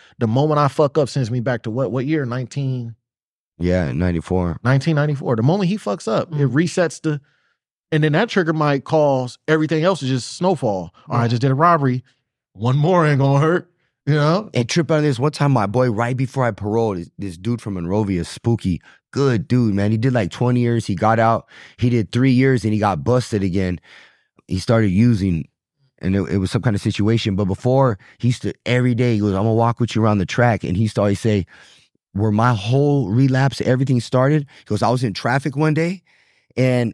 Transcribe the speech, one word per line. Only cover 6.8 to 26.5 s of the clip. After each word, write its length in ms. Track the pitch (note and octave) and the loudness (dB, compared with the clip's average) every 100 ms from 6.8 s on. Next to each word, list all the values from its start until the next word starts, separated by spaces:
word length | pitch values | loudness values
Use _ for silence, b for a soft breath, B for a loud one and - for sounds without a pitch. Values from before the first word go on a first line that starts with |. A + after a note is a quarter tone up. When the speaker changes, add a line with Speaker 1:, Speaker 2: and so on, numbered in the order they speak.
| E3 - | -2 -2
Speaker 1:
the, 200 | D#3 D3 _ _ _ _ _ _ - | -6 -6 _ _ _ _ _ _ -4
and 100 | D#3 | 0
then 100 | D#3 | 2
that 160 | D3+ A#3 | 2 0
trigger 240 | G3+ D#3+ | 0 0
might 300 | D#3 D3 C#3 | 0 0 0
cause 540 | - D#3 D3 C3 B2 - - | 0 2 2 2 -2 -8 0
everything 380 | D#3+ D#3 D#3+ | 0 2 2
else 160 | F3 F3+ | 0 0
to 60 | C3 | -2
just 260 | C3 - - | -4 -4 -4
snowfall. 560 | F3+ E3 A#2 F#2+ E2 b b | -2 0 -2 -4 -8 b b
All 80 | A#2 | -2
right, 40 | |
I 20 | |
Speaker 3:
Yeah. 40 | A#2 | 0
Speaker 1:
just 140 | A#2+ | 0
did 100 | C3+ | 0
a 20 | |
robbery. 480 | C3+ E3+ E3 C3+ B2+ _ _ _ _ _ | 2 4 4 2 -2 _ _ _ _ _
One 220 | F#2 A#2+ C#3 | -4 0 2
more 300 | D#3+ F3+ D3+ | 2 4 4
ain't 140 | C3+ | 4
gonna 180 | C#3 C#3 | 4 4
hurt, 320 | D#3 F3+ - _ _ _ C#3 | 2 0 -4 _ _ _ -2
you 80 | |
know?" 360 | D3+ D3+ F#3 G#3 | 2 2 0 -2
Speaker 2:
And 140 | A#2+ A#2 | -4 -2
trip 220 | E3+ D3 | -2 0
on 120 | D#3 | 0
this 180 | D3+ A#2 | 0 0
one 100 | D3 | -2
time, 220 | - C#3+ | 0 2
my 140 | B2+ G2+ | 2 2
boy, 240 | B2 B2+ | 0 0
right 260 | G#2 A#2+ B2+ | 0 -2 -2
before 280 | C3 C3+ | -4 -2
I 60 | A#2+ | -2
paroled, 460 | G2+ G2+ A2+ A2+ F2+ | -2 -2 0 0 -2
this, 120 | E2+ - | -8 -10
this 220 | G2 E2+ | -12 -8
dude 220 | A#2 A#2 | -6 -6
from 140 | A2 | -6
Monrovia, 500 | F#2 E2+ G#2 G2+ F2+ | -6 -2 -2 0 -2
Spooky, 560 | D#2+ - A#2 A#2 F#2+ F2 b b _ | -4 -4 -2 0 -2 -4 b b _
good 340 | B2+ C#3 A#2 C#3 | -2 0 0 0
dude, 280 | B2+ A2+ | 0 2
man. 160 | G2 G#2 | 0 0
He 80 | A2 | 0
did, 160 | C3 | 0
like, 160 | B2 F2+ | 0 -2
twenty 300 | - B2 B2 | -2 0 2
years. 260 | A#2+ A#2 A2 | 0 -2 -2
He 80 | |
got 240 | E2+ G#2+ A2+ | 0 2 4
out. 280 | A2+ A2+ - B B B | 2 0 -4 B B B
He 140 | B2 | 0
did 200 | A#2 F#2+ | 0 0
three 200 | A#2+ C3+ | 2 4
years 320 | B2 C3+ C3 | 4 4 2
and 80 | A2 | 0
he 60 | G#2+ | 0
got 240 | G#2 E2+ | 0 0
busted 380 | C2+ C3+ - G#2+ | 0 0 0 -2
again. 360 | F#2+ F#2+ F#2 F2+ b b b b b _ - | 0 0 -2 -4 b b b b b _ -8
He 100 | F#2 | -6
started 300 | - A2+ G#2 | 0 2 4
using, 600 | F#2 A#2+ G#2 F#2+ E2 - _ _ _ _ _ | 4 4 2 0 -2 -6 _ _ _ _ _
and 180 | F2+ G2 | -2 -2
it, 60 | C2+ | -2
it 80 | F#2+ | -2
was 120 | F#2+ | -2